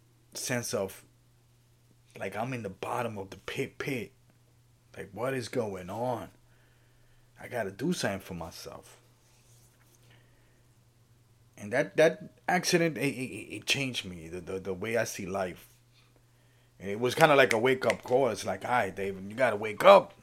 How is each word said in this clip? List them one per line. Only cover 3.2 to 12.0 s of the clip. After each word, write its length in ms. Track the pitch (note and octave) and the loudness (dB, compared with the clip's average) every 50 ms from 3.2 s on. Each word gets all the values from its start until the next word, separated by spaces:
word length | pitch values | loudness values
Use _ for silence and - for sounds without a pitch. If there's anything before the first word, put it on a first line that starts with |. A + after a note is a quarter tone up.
| G2 G2 | -10 -12
the 60 | F#2+ | -14
pit 420 | F2+ - - - C3 C3 - - - | -14 -12 -10 -6 -6 -6 -6 -8 -8
pit. 320 | - D3 C3+ A#2 F#2+ - _ _ _ _ - _ _ _ _ _ _ _ _ _ _ _ - | -6 -6 -6 -6 -8 -10 _ _ _ _ -20 _ _ _ _ _ _ _ _ _ _ _ -16
Like, 140 | G2 F#2+ F#2+ | -14 -14 -12
what 220 | G2 G#2 B2 C3+ C3+ | -8 -6 -4 -4 -2
is 160 | B2+ A2+ - | -4 -6 -4
going 400 | - B2+ A2 G#2 F#2+ F#2 F2+ F2 | -2 -2 -2 -2 -4 -8 -8 -8
on? 400 | G2+ A2+ B2 B2+ A#2+ G#2+ E2 - - - _ _ - - _ _ _ _ _ - _ _ _ _ - - _ _ - - | -6 -4 -4 -4 -4 -4 -8 -12 -16 -20 _ _ -20 -20 _ _ _ _ _ -20 _ _ _ _ -20 -20 _ _ -20 -18
I 60 | - | -14
gotta 240 | - B2 A#2+ G#2 F#2+ | -8 -6 -4 -4 -6
do 220 | G2 - C3+ F3 F3 | -6 -4 -2 -2 -2
something 260 | - - A2 G2 F#2+ | 0 -2 -2 -4 -4
for 160 | - - F#2 | -8 -10 -10
myself. 640 | E2 D#2+ D#2+ - - - - B1+ - - - - - - - - _ _ _ _ _ _ - - - - - _ _ _ _ _ _ - - - - - _ _ _ _ _ _ _ _ _ _ _ _ _ _ _ _ _ _ _ _ _ _ _ _ _ - | -10 -10 -12 -14 -16 -16 -16 -16 -18 -20 -20 -20 -20 -20 -20 -20 _ _ _ _ _ _ -20 -20 -20 -20 -20 _ _ _ _ _ _ -20 -20 -20 -20 -20 _ _ _ _ _ _ _ _ _ _ _ _ _ _ _ _ _ _ _ _ _ _ _ _ _ -20
And 160 | - G#2 G#2 A2+ | -14 -8 -4 -2
that, 240 | C#3 D3+ - - | -2 -2 0 4
that 360 | - | 4